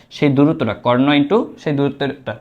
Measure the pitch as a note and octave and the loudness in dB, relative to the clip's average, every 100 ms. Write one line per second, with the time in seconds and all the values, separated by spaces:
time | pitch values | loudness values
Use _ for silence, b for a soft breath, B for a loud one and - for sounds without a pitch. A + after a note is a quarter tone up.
0 | B - D3 C3+ C#3+ D#3+ A2+ G2+ B2 B2 | B -2 2 4 2 0 -4 -2 0 2
1 | C#3 D3 C#3+ A3+ - - D#3+ C#3+ C#3+ C#3 | 2 2 2 0 -2 -6 -4 -2 -2 -2
2 | C#3+ C3+ - G#2+ | -6 -6 -12 -12